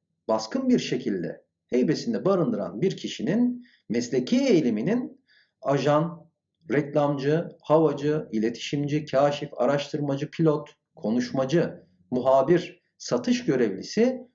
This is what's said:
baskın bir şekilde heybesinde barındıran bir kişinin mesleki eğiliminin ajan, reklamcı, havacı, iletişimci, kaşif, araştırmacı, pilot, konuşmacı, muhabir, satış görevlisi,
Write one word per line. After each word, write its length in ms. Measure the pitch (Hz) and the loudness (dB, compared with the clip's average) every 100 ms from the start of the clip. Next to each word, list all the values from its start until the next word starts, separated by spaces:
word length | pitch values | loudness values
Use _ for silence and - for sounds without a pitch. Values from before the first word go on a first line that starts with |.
| _ _ - | _ _ -2
baskın 400 | 110 - 247 262 | -2 -2 -4 2
bir 100 | 247 | 2
şekilde 680 | - - 113 95 85 - _ _ _ | 0 -4 -4 -4 -6 -10 _ _ _
heybesinde 580 | 240 202 135 120 104 | 0 0 0 -2 -2
barındıran 560 | 185 196 143 104 90 101 | 0 0 0 -2 -6 -2
bir 160 | 185 - | -2 -2
kişinin 720 | - - 113 214 247 - - _ - | -8 -6 -2 0 0 -2 -10 _ -6
mesleki 520 | 120 123 131 123 254 | -4 -2 -2 0 2
eğiliminin 800 | 277 180 123 104 143 247 - - _ _ _ _ | 4 4 2 0 0 -2 -4 -12 _ _ _ _
ajan, 640 | - 139 135 151 170 - - _ _ _ - | -2 0 2 2 0 -6 -18 _ _ _ -4
reklamcı, 760 | 135 147 147 143 143 135 160 170 - | -2 0 0 0 0 0 -2 -2 -8
havacı, 680 | - 156 156 135 147 151 - | 2 4 4 0 -2 -4 -4
iletişimci, 720 | 110 110 123 - 143 143 147 | -2 -2 -2 -6 -4 -2 -4
kaşif, 440 | 151 135 143 143 151 - | -2 2 2 0 -6 -2
araştırmacı, 760 | 123 143 - 151 143 139 151 | 0 0 -2 -4 -2 -4 -4
pilot, 400 | - 160 151 - - _ | 0 2 2 -2 -18 _
konuşmacı, 920 | - 107 120 123 135 131 170 131 - - _ _ | -8 -2 0 0 -2 0 2 0 -4 -20 _ _
muhabir, 720 | 123 127 135 135 170 - - _ - | -2 4 6 6 2 0 -12 _ -18
satış 460 | - 123 - 240 | -4 -2 0 0
görevlisi, 840 | - 131 110 - - - 254 254 - | 0 2 2 -2 -4 0 0 0 -8